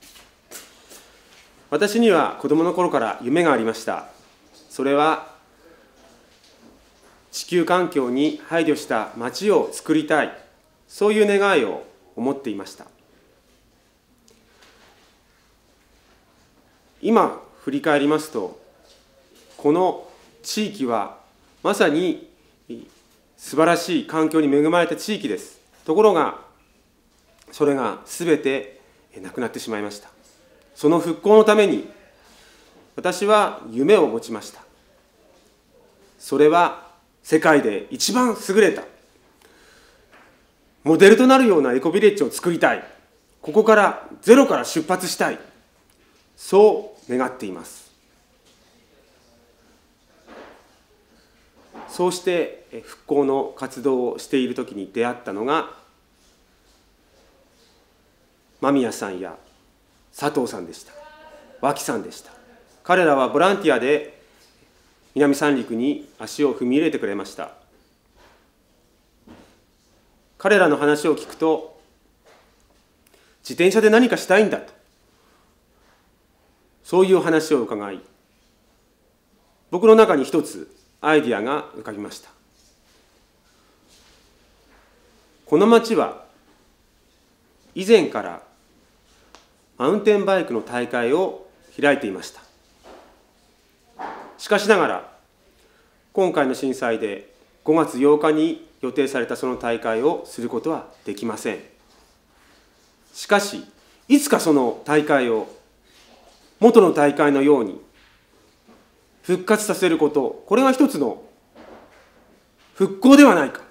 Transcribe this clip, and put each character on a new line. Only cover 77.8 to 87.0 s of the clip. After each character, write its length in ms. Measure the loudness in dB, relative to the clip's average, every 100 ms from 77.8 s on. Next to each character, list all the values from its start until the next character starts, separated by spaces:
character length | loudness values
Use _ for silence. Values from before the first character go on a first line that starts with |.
| -10
い、 80 | -14 -18 _ _ _ _ _ _ _ _ _ _ _ _ _ _ _ -8
僕 160 | 2 6
の 80 |
中 220 | 8 8 4
に 80 |
一 180 | 0 -2
つ 320 | -4 -10 -18 _ _ _
ア 160 | 0 2
イ 60 |
デ 60 | 2
ィ 80 | -4
ア 60 |
が 240 | -4 -8 -10 -18
浮 60 |
か 100 | -16
び 60 | -14
ま 120 | -14
し 100 | -16
た。 100 | -20 _ _ _ _ _ _ _ _ _ _ _ _ _ _ _ _ _ _ _ _ _ _ _ _ _ _ _ _ _ _ _ -2
こ 120 | 2
の 80 | 6
町 280 | 4 4
は 300 | -2 -2 -6 -20 _ _ _ _ _ _ _